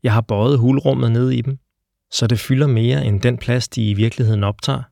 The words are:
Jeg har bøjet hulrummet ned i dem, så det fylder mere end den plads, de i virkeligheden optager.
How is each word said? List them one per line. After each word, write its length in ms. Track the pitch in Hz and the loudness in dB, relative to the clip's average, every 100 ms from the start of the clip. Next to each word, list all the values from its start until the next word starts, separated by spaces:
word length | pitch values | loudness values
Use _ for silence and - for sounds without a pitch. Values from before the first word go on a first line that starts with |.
Jeg 100 | 123 | 2
har 80 | 107 | 0
bøjet 380 | 113 104 117 139 | 0 0 2 2
hulrummet 520 | 120 135 135 135 120 | 2 2 0 0 0
ned 180 | 117 127 | 0 0
i 120 | 127 | -2
dem, 180 | 120 135 _ _ _ _ _ | -4 -8 _ _ _ _ _
så 160 | - 117 | -4 0
det 120 | 117 | -2
fylder 280 | - 131 147 | 0 0 2
mere 380 | 113 117 139 127 | 2 2 0 0
end 160 | 101 | 0
den 160 | 123 120 | 0 -2
plads, 300 | - 123 - | -2 -2 -2
de 220 | - 107 | -4 -2
i 40 | |
virkeligheden 500 | 101 113 - 113 107 | 0 0 2 0 2
optager. 400 | 101 104 - 135 - | 0 -2 -4 -4 -8